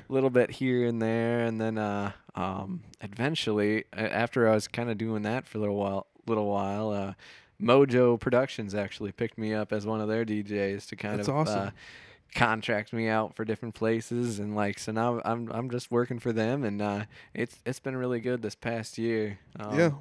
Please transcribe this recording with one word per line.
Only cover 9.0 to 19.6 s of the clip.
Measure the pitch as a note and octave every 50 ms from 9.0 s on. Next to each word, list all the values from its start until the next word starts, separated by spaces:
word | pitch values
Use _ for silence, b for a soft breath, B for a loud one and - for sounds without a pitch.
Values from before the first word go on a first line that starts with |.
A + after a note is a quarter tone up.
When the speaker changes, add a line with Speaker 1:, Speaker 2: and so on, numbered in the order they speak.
| A2 G2 -
Speaker 1:
picked | - A#2+ A2 - -
me | A2 G#2+ A2
up | G#2+ G#2 -
as | A2 G#2+ G2+
one | G#2+ A2 G#2+
of | G#2+ G#2
their | A2 A2+ A#2
D | A2 G#2+ G#2 G#2
Js | G2+ G#2 G#2 G2 G2 G2 G2+ - -
to | - -
kind | - G#2 G#2+ G#2
Speaker 2:
That's | G#2 G#2
Speaker 1:
of, | C3+
Speaker 2:
awesome. | D3 D#3 - G#2+ G2 G2 G2
Speaker 1:
uh, | - B B B B B B B B B B B -
contract | - B2 A2+ A2 A2 - - A2+ G#2 G#2+ -
me | - A2+ A2+ A2
out | A2 A2 A2 - -
for | - A2+
different | A2 G#2+ - - A#2 A2
places, | - A2+ A2 A2+ A2+ A2 - A#2+ A#2+ B2 A#2+ A2 G2+
and, | G#2 G#2 G#2
like, | G#2+ G#2 G2+ G2 -
so | - -
now | A2 A2+ A#2 B2 A#2+ A#2 -
I'm, | G2+ A2+ A#2+ A#2+ A2
I'm | - A2+ B2+ B2+
just | A#2+ B2 - -
working | B2 A#2+ B2 - B2+ A#2
for | - B2 A2+
them, | A2 A2 A2+ B2+ D3 C3+
and, | G#2 G2+ G2+
uh, | G#2 G#2 G2+ G#2 G#2+ - B B B B B
it's, | - A#2+ - - - -
it's | A#2+ C3 -
been | - C3+ C3
really | B2+ B2+ B2+ B2 A#2
good | A2+ B2+ B2 A#2+
this | A2+ G#2 -
past | - - A#2 A#2 A2+ G#2+ - - -
year. | A2+ A#2 A2+ A2 G#2+ G#2 F#2+ - - - -
Um, | -